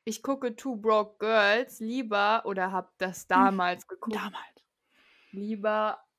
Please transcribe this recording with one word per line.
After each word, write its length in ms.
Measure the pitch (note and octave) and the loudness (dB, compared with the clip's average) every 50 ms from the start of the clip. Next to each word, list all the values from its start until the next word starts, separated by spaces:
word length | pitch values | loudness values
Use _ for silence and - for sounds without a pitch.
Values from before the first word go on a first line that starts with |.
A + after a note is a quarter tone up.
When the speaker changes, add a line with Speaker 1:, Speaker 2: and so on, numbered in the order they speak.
| - | -10
Speaker 1:
Ich 180 | A3+ A3 - | -10 -10 -6
gucke 340 | - C4+ C#4 C4+ C4 A#3+ A#3 | -4 -4 -4 -2 -2 -6 -6
Two 200 | - - C4+ A#3+ | -6 -8 -8 -8
Broke 400 | G#3 G#3 A3 G#3+ G#3+ G#3 G#3+ _ - | -2 2 2 2 2 2 -2 _ -6
Girls 580 | G#3+ A3 A3+ A3 G3+ G3+ G#3+ A#3 C4 C4+ - - | -2 2 4 4 4 4 4 2 0 -4 -8 -10
lieber 600 | A3 A3 A#3+ C4+ B3 G#3+ G#3 G3+ G3+ G#3 A3 A3+ - | -8 -6 -4 -4 -4 -2 0 2 2 2 2 0 0
oder 280 | - G3 F#3+ F#3 F#3+ | -2 -2 -2 -2 -2
hab 200 | F#3+ F#3 F3+ _ _ - | -2 -4 -6 _ _ -6
das 260 | F#3 F#3 F3+ - - | -6 -6 -6 -8 -4
Speaker 2:
Mm, 40 | - | 2
Speaker 1:
damals 580 | F#3 F#3 G3 G3 G3 F#3+ F3+ F3+ F3+ - - | 4 6 6 6 4 2 0 -2 -2 -4 -8
geguckt. 300 | - F#3+ - - A3+ A3 | -16 -14 -10 -6 -6 -6
Speaker 2:
damals. 480 | G3+ G3+ G#3 F#3+ - - - _ _ _ _ _ _ _ _ _ _ _ _ _ _ _ _ | -4 -6 -8 -10 -12 -16 -18 _ _ _ _ _ _ _ _ _ _ _ _ _ _ _ _
Speaker 1:
Lieber 720 | - G3 G#3 G#3+ A3 G3+ G3+ G#3+ G#3+ G#3+ G#3+ G#3+ - - _ _ _ | -12 -10 -6 -6 -6 -2 -2 0 0 2 0 -2 -2 -6 _ _ _